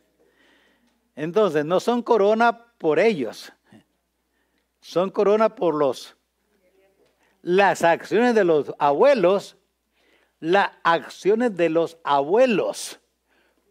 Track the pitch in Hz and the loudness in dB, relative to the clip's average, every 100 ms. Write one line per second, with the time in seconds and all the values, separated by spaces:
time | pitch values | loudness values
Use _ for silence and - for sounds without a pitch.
0 | _ _ _ _ _ _ _ _ _ _ | _ _ _ _ _ _ _ _ _ _
1 | _ - 160 185 208 151 151 180 - 240 | _ -12 -6 -2 0 0 -2 -2 0 -2
2 | 233 226 196 220 240 233 _ _ 165 151 | 0 2 2 2 0 0 _ _ -2 2
3 | 220 180 110 - - - _ - _ _ | 2 0 -6 -10 -20 -20 _ -20 _ _
4 | _ _ _ _ _ _ _ _ - 165 | _ _ _ _ _ _ _ _ -8 -4
5 | 190 220 196 214 220 220 170 151 139 117 | -4 -2 0 2 0 0 -2 0 -2 -4
6 | - _ _ _ _ _ _ _ _ _ | -12 _ _ _ _ _ _ _ _ _
7 | _ _ _ _ 165 185 196 156 170 165 | _ _ _ _ -2 2 2 2 0 0
8 | - 190 247 220 180 156 135 - 147 143 | -2 -2 0 2 2 0 -2 -2 -2 2
9 | 269 262 175 196 - - _ _ _ _ | 2 4 2 0 -4 -18 _ _ _ _
10 | _ _ _ _ 156 196 185 - 170 170 | _ _ _ _ -2 0 0 -2 -2 -2
11 | 131 - 180 220 247 175 170 160 160 - | -4 -6 -2 0 -2 0 0 0 -2 -6
12 | - 143 143 214 262 185 107 - - - | -2 -2 2 2 2 0 -2 -6 -14 -18
13 | _ _ _ _ _ _ _ | _ _ _ _ _ _ _